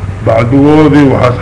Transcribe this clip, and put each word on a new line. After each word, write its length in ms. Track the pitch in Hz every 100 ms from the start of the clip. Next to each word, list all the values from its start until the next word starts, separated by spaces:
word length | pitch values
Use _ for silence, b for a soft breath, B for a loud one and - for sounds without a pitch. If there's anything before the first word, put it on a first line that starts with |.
| - - 113
بعد 280 | 113 120
ووضي 480 | 139 147 151 151 139
وحاس 320 | 139 117 123 120